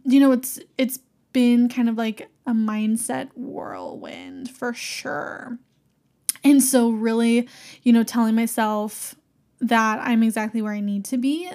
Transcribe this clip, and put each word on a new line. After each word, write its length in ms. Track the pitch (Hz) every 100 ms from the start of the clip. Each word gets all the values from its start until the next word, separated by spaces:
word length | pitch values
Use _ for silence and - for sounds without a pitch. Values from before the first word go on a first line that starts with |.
you 160 | 277 269
know, 120 | 277
it's, 260 | 254 - - - -
it's 200 | 254 - _ _ _
been 360 | 262 247 240 240
kind 200 | 247 233
of, 80 | 226
like, 320 | 226 214 - _ 285
a 60 |
mindset 760 | 220 214 214 214 226 - 262 269
whirlwind 1160 | - 240 - - 92 - - 85 85 - - 254
for 220 | - 240
sure. 840 | 233 - - 262 - - - - 240 _ _ _ _ _ _ - -
And 200 | 277 285
so 280 | 262 254 233
really, 580 | 220 226 226 233 233 240 - - -
you 100 | 247
know, 120 | 233
telling 300 | 226 240 226
myself 800 | 226 233 - 214 214 208 - - - _ _ _ -
that 380 | 233 226 220 214
I'm 220 | - 226
exactly 380 | 226 220 214 226
where 140 | 214
I 60 | 208
need 260 | 202 202 196
to 100 | 262
be, 340 | 262 311 359